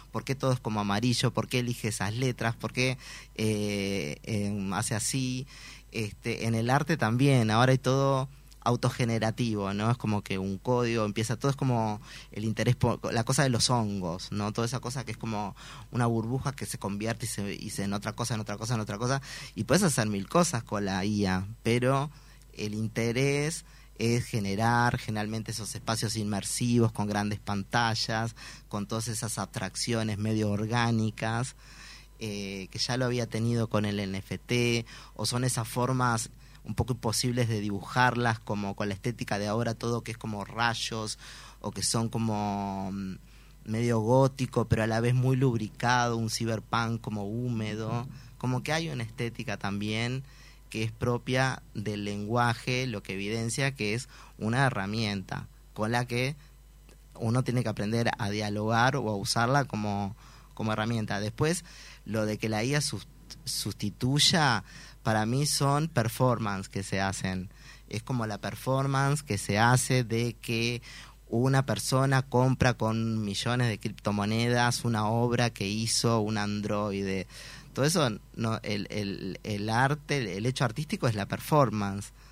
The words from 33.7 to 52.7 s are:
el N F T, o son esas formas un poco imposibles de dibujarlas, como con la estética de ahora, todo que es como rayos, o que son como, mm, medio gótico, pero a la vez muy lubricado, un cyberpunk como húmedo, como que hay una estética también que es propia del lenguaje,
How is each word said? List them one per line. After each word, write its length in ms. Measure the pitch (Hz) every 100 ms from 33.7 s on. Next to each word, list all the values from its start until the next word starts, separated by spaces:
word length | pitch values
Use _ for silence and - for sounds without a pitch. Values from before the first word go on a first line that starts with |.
| 107
el 160 | 104 101
N 180 | 98 95
F 200 | - 92
T, 480 | - 123 120 117 113 - -
o 100 | -
son 200 | - 123
esas 240 | 127 123 110
formas 600 | 123 123 131 123 113 - - - -
un 100 | -
poco 200 | 107 117
imposibles 540 | 123 117 104 127 120 120
de 120 | 110
dibujarlas, 800 | 104 98 - 127 123 117 120 110
como 340 | - 104 101
con 140 | 98 104
la 60 |
estética 440 | 98 123 117 - 101
de 80 | 104
ahora, 280 | 107 113
todo 280 | 113 117 120
que 80 | 110
es 80 | 107
como 260 | 110 104
rayos, 720 | 98 107 117 110 - 113 107 - - - - -
o 100 | -
que 140 | 101
son 240 | - 120 117
como, 840 | 113 113 104 104 101 101 98 98
mm, 220 | 98 95 90 - - - - -
medio 300 | 107 120 113
gótico, 640 | 107 127 135 135 127 - 110
pero 160 | 117
a 60 | 110
la 100 | 113
vez 160 | 120
muy 220 | 123 127 131
lubricado, 800 | 135 117 107 - 120 123 120 117
un 120 | 113
cyberpunk 720 | - 113 110 - 113 113 113
como 240 | 110 107 101
húmedo, 800 | 113 123 113 107 107 110 117 117 - - -
como 260 | 123 123
que 80 | 120
hay 160 | 156 165
una 160 | 135
estética 520 | 110 110 117 113 113 101
también 640 | 101 98 104 107 120 131 135 - - - -
que 140 | 110
es 80 | 113
propia 720 | 113 123 120 123 127 131 123 -
del 300 | - 104 104
lenguaje, 840 | 104 104 104 120 120 113 -